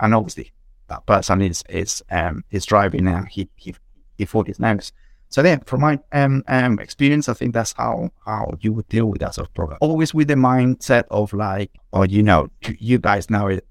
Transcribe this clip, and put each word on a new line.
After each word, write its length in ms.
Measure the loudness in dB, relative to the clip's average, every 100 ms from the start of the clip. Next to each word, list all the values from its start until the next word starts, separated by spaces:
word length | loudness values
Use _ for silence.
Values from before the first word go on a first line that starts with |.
And 140 | 0
obviously 380 | 2 0 -12 -16 _ _ _ -16
that 180 | -10 0
person 340 | 0 2 0
is, 240 | 0 -2 -8
is, 340 | -8 -6 -8 -6
um, 340 | -4 -4 -6 -8
is 160 | -8 2
driving 400 | 2 2 0 0
and 200 | 0 -6
he, 200 | -8 -10 _
he, 180 | -18 -18 _ -20 -18 -10
he 60 |
thought 220 | -4 -2 -2
his 140 | -2
nose. 320 | -2 -2 -6 _ -20 -20 -6
So 120 | 2
yeah, 160 | 2 2
from 160 | -2 0
my, 180 | 0 0 -2
um, 320 | 0 2 0 0
um, 300 | 0 2 0
experience, 520 | -4 0 2 2 0
I 20 |
think 220 | -4 -2
that's 180 | -2 -4
how, 380 | -4 -4 -4 -6 _ -8
how 260 | -6 -6 -4
you 140 | -4
would 120 | -4 -2
deal 180 | 0 0
with 140 | -2
that 140 | -6
sort 140 | -8 -10
of 60 |
problem. 240 | -6 -6 -2
Always 320 | 0 2 0
with 160 | 2 2
the 60 |
mindset 680 | 4 4 4 2 0 2 2 2
of, 220 | -2 -2
like, 380 | -4 -4 -4 -8 -12 -4
"Oh, 80 | 0
you 200 | 4 4
know, 280 | 6 4 2 -6
you, 160 | -10 -6
you 200 | 0 2
guys 320 | 2 0 0
know 160 | -2 0
it, 200 | -4 -6